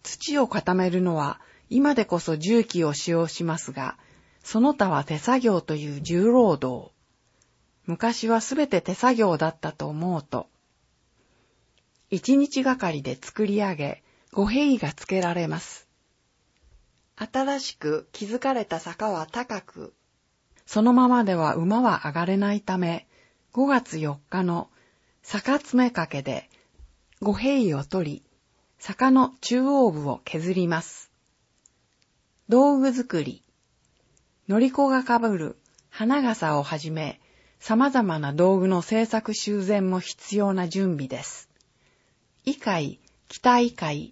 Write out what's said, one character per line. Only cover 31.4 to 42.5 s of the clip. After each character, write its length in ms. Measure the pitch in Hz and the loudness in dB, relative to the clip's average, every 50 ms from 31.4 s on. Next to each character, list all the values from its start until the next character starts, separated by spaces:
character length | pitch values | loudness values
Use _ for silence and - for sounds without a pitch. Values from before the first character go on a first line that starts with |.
| _ _ _ _ _ _ _ _ _ _ _ _ _ _ _ _ _ _ _ _ _ - | _ _ _ _ _ _ _ _ _ _ _ _ _ _ _ _ _ _ _ _ _ 4
道 280 | 220 247 277 285 285 | 6 6 8 6 6
具 140 | 269 262 269 240 | 4 2 2 0
作 300 | 262 240 - - 165 143 | -2 -4 -2 -2 -2 -2
り。 200 | 131 - - _ _ _ _ _ _ _ _ _ _ _ _ _ _ _ _ _ _ _ _ _ - | -4 -8 -12 _ _ _ _ _ _ _ _ _ _ _ _ _ _ _ _ _ _ _ _ _ -2
乗 100 | 196 220 | 2 2
り 120 | 247 262 | 2 2
子 180 | 262 - 277 269 | 2 2 2 2
が 140 | 262 254 262 | 2 0 2
被 160 | 254 240 233 | 2 0 2
る 380 | 233 226 208 175 160 - - _ _ _ _ _ _ _ | 2 0 -2 -2 -4 -8 -10 _ _ _ _ _ _ _
花 320 | - - 220 226 269 294 | -8 -4 0 0 0 2
笠 360 | 269 240 220 - - 156 151 | 2 0 -2 -2 -2 0 0
を 60 | 147 143 | 0 -2
は 140 | 143 165 | -2 -6
じ 140 | 156 147 160 | -8 -6 -6
め、 300 | 156 160 156 143 - _ _ _ _ _ _ _ _ _ | -6 -6 -6 -8 -10 _ _ _ _ _ _ _ _ _
様 320 | - - 220 226 262 285 | -4 0 2 4 4 4
々 280 | 262 262 226 190 160 156 | 4 2 0 2 -2 -2
な 140 | 151 143 143 | -4 -4 2
道 260 | 151 175 185 196 190 | 4 4 4 4 4
具 80 | 180 | 4
の 140 | 190 190 175 | 2 2 0
製 240 | 175 - 220 220 226 | 0 0 0 0 0
作 280 | 220 - 220 220 - 214 | 0 -2 -4 -4 -4 -8
修 280 | - - 208 208 208 | -6 -4 -4 -4 -4
繕 280 | 190 185 208 202 190 185 | 0 0 0 0 2 0
も 120 | 185 185 | -2 -2
必 340 | 175 - - _ - - 202 | -4 -8 -14 _ -12 -4 -2
要 180 | 208 202 196 190 | 0 0 0 0
な 140 | 190 180 | -2 -2
準 260 | 165 160 190 196 190 170 | -2 -2 -2 0 0 0
備 140 | 143 135 | -2 -4
で 160 | 127 131 123 139 | -6 -8 -10 -10
す。 260 | - - - - _ _ _ _ _ _ _ _ _ _ _ _ _ _ _ _ _ _ _ _ | -12 -16 -16 -20 _ _ _ _ _ _ _ _ _ _ _ _ _ _ _ _ _ _ _ _
以 140 | - | -6